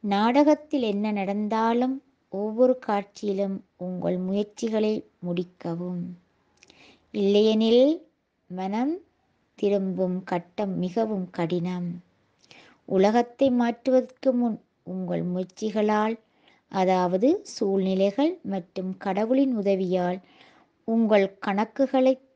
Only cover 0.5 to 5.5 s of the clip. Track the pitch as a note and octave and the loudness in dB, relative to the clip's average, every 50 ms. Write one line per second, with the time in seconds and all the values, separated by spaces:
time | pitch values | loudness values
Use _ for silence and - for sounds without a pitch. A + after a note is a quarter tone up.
0.5 | D4+ D4 D4 - - C#4 A#3+ A3 G3 G3+ G#3 G#3+ G#3+ G3+ G3 F#3 G3+ G#3 G#3+ G#3 | 4 2 0 -6 -4 -2 -2 -2 -2 -2 -2 -2 -2 -2 -2 -2 -2 -4 -2 -2
1.5 | A3 A3 A3 A3+ A#3 A#3+ B3 C4 C4+ C4+ _ _ _ _ _ _ - F#3+ G3+ G#3+ | -2 0 0 2 2 0 0 -2 -2 -6 _ _ _ _ _ _ -8 -6 -6 -6
2.5 | G#3+ A3+ B3+ B3+ B3+ B3+ - - G#3+ G3+ G3 G3+ _ - - G#3 G3 F#3+ G3 G3 | 2 2 4 4 4 0 -2 -4 -2 -2 -4 -6 _ -8 -6 -4 -2 -2 -2 -4
3.5 | G3 G3 - _ _ _ F3+ F3+ F#3 F3+ F3 E3+ F3+ F3+ F#3 F#3 G3 G3+ G#3 G#3 | -4 -8 -10 _ _ _ -10 -8 -8 -4 -4 -2 -2 -2 -2 -2 -2 -2 -2 -4
4.5 | _ - - A3+ G#3+ A3 G#3+ G#3+ G#3+ G#3+ - _ _ _ - F3 F3 F3 F3+ F3+ | _ -8 -6 -4 -2 0 0 0 -2 -4 -6 _ _ _ -8 -6 -4 -4 -4 -6